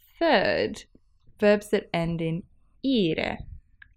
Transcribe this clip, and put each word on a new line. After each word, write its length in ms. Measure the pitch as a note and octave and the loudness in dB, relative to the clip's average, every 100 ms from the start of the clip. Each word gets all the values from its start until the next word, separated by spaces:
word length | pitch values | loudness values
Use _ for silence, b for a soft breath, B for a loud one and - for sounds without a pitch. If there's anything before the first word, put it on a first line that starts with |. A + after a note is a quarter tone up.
| _ - | _ -2
third, 640 | E4 A3+ - E2 - - - _ _ _ - - | 2 4 2 0 -2 -6 -16 _ _ _ -20 0
verbs 300 | G#3 G#3 - | 4 4 2
that 180 | G3+ - | -4 -2
end 280 | E3+ E3 E3+ | -4 -4 -4
in 220 | E3 E3 - _ _ _ | -4 -4 -8 _ _ _
ire, 540 | C4 B3 E3+ D#3 - - - - - _ - | -2 0 0 0 -4 -6 -12 -18 -20 _ -20